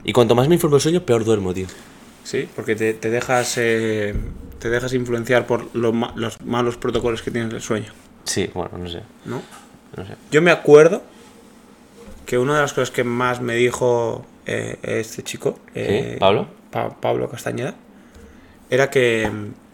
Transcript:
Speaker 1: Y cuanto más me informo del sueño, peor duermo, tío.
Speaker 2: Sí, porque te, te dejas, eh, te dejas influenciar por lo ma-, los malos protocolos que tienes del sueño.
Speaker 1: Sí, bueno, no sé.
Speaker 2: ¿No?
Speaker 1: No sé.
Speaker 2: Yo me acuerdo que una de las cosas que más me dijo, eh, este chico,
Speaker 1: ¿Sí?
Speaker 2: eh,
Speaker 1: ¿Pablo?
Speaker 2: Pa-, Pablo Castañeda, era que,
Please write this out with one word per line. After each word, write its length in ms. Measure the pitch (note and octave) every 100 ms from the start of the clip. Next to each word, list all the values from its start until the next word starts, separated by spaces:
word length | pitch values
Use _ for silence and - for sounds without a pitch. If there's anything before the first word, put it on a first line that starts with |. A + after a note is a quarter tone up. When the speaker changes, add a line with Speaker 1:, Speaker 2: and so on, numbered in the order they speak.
Speaker 1:
Y 80 | -
cuanto 220 | G#2+ A2+ A#2+
más 120 | C3+
me 80 | E3+
informo 200 | E3 C#3+
del 60 |
sueño, 220 | D3+ F3 F3
peor 180 | A#2
duermo, 300 | A2 A2 F#2
tío. 140 | F2+ F#2 - - - - -
Speaker 2:
Sí, 240 | - C3 - -
porque 200 | A2 G#2+
te, 180 | A2
te 160 | A2 A2+
dejas, 440 | A#2 A#2+ B2+ A#2 -
eh, 560 | A#2 A2+ A2+ G#2+ G#2 G2+ - - - -
te 100 | A#2
dejas 240 | A#2+ B2+
influenciar 540 | B2+ A#2+ A#2 A2+ B2 A#2
por 260 | A#2 - A#2
lo 180 | A#2
ma-, 200 | A2+ A#2+ -
los 240 | A2+ -
malos 360 | - A#2 A#2+ A#2+
protocolos 440 | B2+ A2+ A#2 A2+
que 100 | -
tienes 180 | A#2+ A2+
del 100 | A2+
sueño. 300 | - A2 A2 - - - -
Speaker 1:
Sí, 240 | - F#2+
bueno, 240 | F2+ F2 F#2
no 100 | F2+
sé. 120 | F2 - - -
Speaker 2:
¿No? 160 | A#2+ - - - - - -
Speaker 1:
No 80 | G2+
sé. 80 | G#2+ -
Speaker 2:
Yo 100 | C#3+
me 100 | E3+
acuerdo 500 | D#3+ - D3 D#3+ G3+ - - - - - - - - - - - - -
que 120 | B2
una 180 | B2+ D3+
de 60 |
las 120 | C#3
cosas 180 | - B2
que 120 | -
más 380 | B2 A#2+ B2+ B2
me 140 | B2 A#2
dijo, 720 | B2 A#2+ B2 A#2+ A#2 - - - -
eh, 320 | A2+ A2+ -
este 400 | - A2+ A2 -
chico, 340 | - - - - -
Speaker 1:
¿Sí? 40 | A#2
Speaker 2:
eh, 420 | A2+ G2+ A#2 A#2+
Speaker 1:
¿Pablo? 280 | G2 A3 - - -
Speaker 2:
Pa-, 280 | A2+ A2+ -
Pablo 300 | A#2 A#2+ B2
Castañeda, 440 | A#2+ - A#2 C3 - - - - - - - - - -
era 200 | B2+ C3+
que, 400 | C3+ A#2+ A2+ G#2+ G#2 G#2 - -